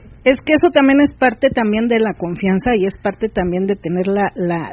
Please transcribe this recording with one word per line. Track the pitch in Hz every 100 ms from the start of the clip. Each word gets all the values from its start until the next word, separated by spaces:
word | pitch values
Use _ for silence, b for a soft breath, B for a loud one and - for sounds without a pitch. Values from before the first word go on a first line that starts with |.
| - -
Es | 254 269
que | -
eso | 311 349
también | 294 269 277
es | 294
parte | - 254 247 269
también | 262 220 214 233
de | 226
la | 220
confianza | 175 175 175 190 185 247 233
y |
es | 190 190
parte | 202 196 220
también | 208 180 180 196
de | 196
tener | 160 180 185
la, | 202 196
la, | - 175 170 135